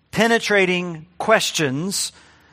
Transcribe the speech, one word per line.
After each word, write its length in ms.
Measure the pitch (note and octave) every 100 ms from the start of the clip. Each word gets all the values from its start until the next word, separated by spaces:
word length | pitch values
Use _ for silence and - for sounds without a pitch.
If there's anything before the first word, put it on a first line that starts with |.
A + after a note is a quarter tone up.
| _
penetrating 960 | - A3+ A3+ - G3+ F#3 F3+ F3 D#3+ D#3 -
questions 960 | - G#3+ - - C#3+ C#3 F#3+ - - - - _ _